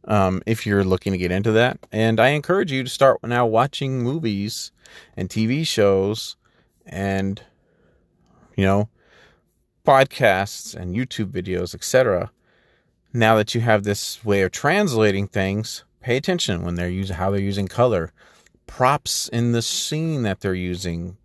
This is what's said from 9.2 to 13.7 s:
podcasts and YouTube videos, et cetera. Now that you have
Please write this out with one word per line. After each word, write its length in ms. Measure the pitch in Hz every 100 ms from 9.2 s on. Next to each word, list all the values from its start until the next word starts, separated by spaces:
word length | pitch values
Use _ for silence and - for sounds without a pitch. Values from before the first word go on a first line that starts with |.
| _ _ _ _ _ _ -
podcasts 880 | 135 131 - 117 95 101 - -
and 220 | - 90 95
YouTube 360 | 127 - 104
videos, 440 | 92 90 90 90 87
et 80 |
cetera. 480 | - 131 131 90 - _ _ _ _ _ _ _ _
Now 240 | 120 110 110
that 180 | 107
you 60 | 120
have 240 | 117